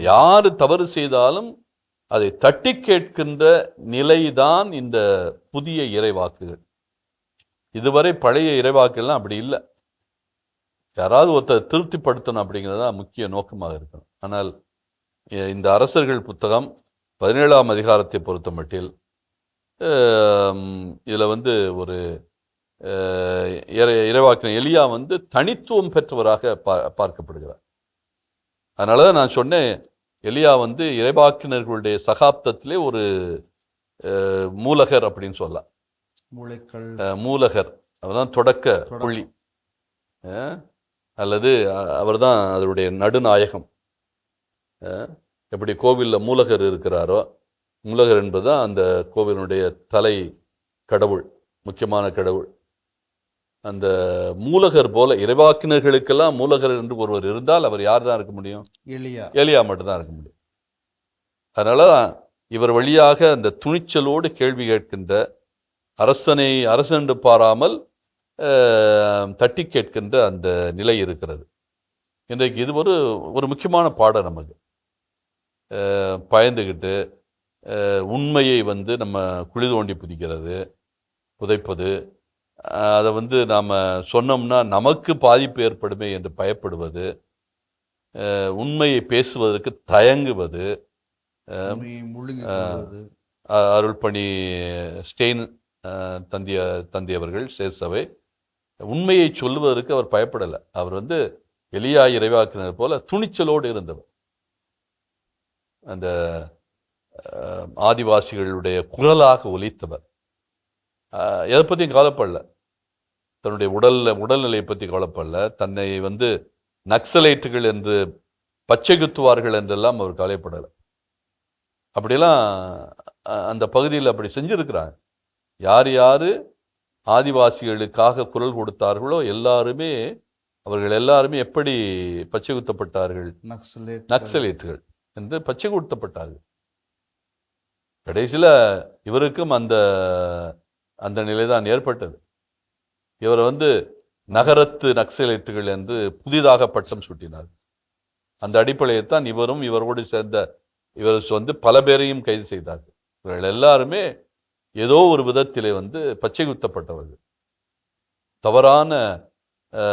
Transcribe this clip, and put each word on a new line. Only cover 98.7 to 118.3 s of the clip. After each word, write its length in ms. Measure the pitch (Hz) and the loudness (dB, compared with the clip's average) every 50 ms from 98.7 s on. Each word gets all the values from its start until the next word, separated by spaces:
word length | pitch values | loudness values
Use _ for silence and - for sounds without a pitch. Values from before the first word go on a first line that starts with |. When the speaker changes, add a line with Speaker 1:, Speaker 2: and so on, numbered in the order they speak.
| _ - | _ -18
Speaker 1:
உண்மையை 500 | 98 104 127 165 185 190 185 185 170 156 | -12 -10 -8 -4 0 2 2 4 2 2
சொல்லுவதற்கு 600 | - - 131 123 135 151 147 139 127 123 123 139 | -2 -4 -6 -6 -4 0 0 0 0 0 -2 -4
அவர் 160 | 139 131 110 - | -4 -4 -2 -2
பயப்படல. 480 | 107 104 117 117 - 110 95 85 78 - - _ | -2 -2 -2 -2 -6 -8 -8 -8 -10 -14 -16 _
அவர் 200 | _ 90 90 90 | _ -10 -8 -8
வந்து 260 | 92 98 110 147 170 156 117 - - _ _ _ _ _ _ _ | -8 -10 -8 -6 -4 -4 -4 -6 -8 _ _ _ _ _ _ _
எலியா 320 | 98 101 117 135 147 143 131 131 | -10 -6 -4 2 4 6 6 6
இறைவாக்கினர் 680 | 120 110 107 113 120 113 107 107 - 98 92 90 85 | 4 2 0 2 2 2 2 0 -4 -8 -10 -10 -6
போல 200 | 113 120 147 147 | -6 -4 -4 -4
துணிச்சலோடு 720 | 135 - - 190 208 220 180 - - 165 151 151 151 135 117 | -6 -6 -6 -6 -4 -4 -6 -4 -4 -2 0 0 -2 -2 -4
இருந்தவர். 360 | 113 101 87 80 78 76 _ _ _ _ _ _ _ _ _ _ _ _ _ _ _ _ _ _ _ _ _ _ _ _ _ _ _ _ _ _ _ _ _ _ _ _ _ | -6 -8 -10 -12 -16 -18 _ _ _ _ _ _ _ _ _ _ _ _ _ _ _ _ _ _ _ _ _ _ _ _ _ _ _ _ _ _ _ _ _ _ _ _ _
அந்த, 220 | - 95 90 92 90 87 87 85 85 82 82 78 76 _ _ _ _ _ _ _ _ _ _ _ _ _ | -16 -12 -8 -6 -6 -4 -4 -4 -6 -8 -10 -14 -16 _ _ _ _ _ _ _ _ _ _ _ _ _
அ, 500 | - - - - - 65 90 92 92 87 85 - | -20 -20 -16 -14 -14 -12 -12 -12 -14 -14 -14 -6
ஆதிவாசிகளுடைய 1120 | - 104 110 120 120 117 107 107 107 - - 107 101 98 95 92 92 92 92 92 90 87 | 2 2 2 2 2 2 2 2 2 2 -2 -8 -8 -6 -6 -6 -6 -4 -4 -4 -4 -6
குரலாக 640 | - - 127 135 151 160 156 143 131 127 127 - 104 | -8 -4 2 4 4 6 8 8 6 6 4 0 -6
ஒலித்தவர். 560 | 92 92 104 107 - _ 101 82 78 76 _ _ _ _ _ _ _ _ _ _ _ _ _ _ _ _ _ _ _ _ _ _ | -8 -6 -8 -10 -10 _ -16 -16 -16 -18 _ _ _ _ _ _ _ _ _ _ _ _ _ _ _ _ _ _ _ _ _ _
அ, 340 | 117 92 90 104 98 90 82 | -8 -6 -6 -4 -4 -4 -2
எதை 180 | 98 123 151 160 | 2 2 2 4
பத்தியும் 300 | 160 180 165 170 143 123 | 2 0 -2 -2 2 4
கவலைப்படல. 440 | 135 143 143 131 - 107 92 87 71 - _ _ _ _ _ _ _ _ _ _ _ _ _ _ _ _ _ _ _ - | 4 4 4 2 -2 -4 -4 -6 -10 -12 _ _ _ _ _ _ _ _ _ _ _ _ _ _ _ _ _ _ _ -10
தன்னுடைய 240 | 107 107 101 101 95 | -10 -6 -4 -4 -4
உடல்ல, 360 | 95 107 120 123 127 123 120 113 104 98 | 0 4 4 4 4 4 2 0 0 0
உடல்நிலையை 460 | 107 117 135 139 131 117 110 107 92 | 0 -2 0 0 0 -2 -4 -4 -4
பத்தி 200 | 107 104 90 104 | -6 -8 -8 -8
கவலைப்படல. 680 | 87 90 92 92 85 - 90 80 80 82 92 104 110 - | -6 -4 -4 -4 -6 -6 -10 -10 -8 -6 -4 -6 -6 -6
தன்னை 460 | - 101 98 98 101 98 98 98 95 | -8 -8 -6 -6 -6 -6 -6 -6 -6
வந்து 280 | 95 98 101 110 123 117 101 - - _ _ _ _ _ _ _ _ | -6 -8 -4 -2 -2 -2 -2 -4 -8 _ _ _ _ _ _ _ _
நக்சலைட்டுகள் 800 | 95 110 120 - - - 170 156 156 139 147 151 123 120 123 117 | -2 0 0 0 2 4 6 6 6 4 2 -2 -6 -4 0 0
என்று 320 | 110 107 104 101 104 104 101 95 82 - _ _ _ | 0 0 -2 -2 -2 0 0 -2 -4 -8 _ _ _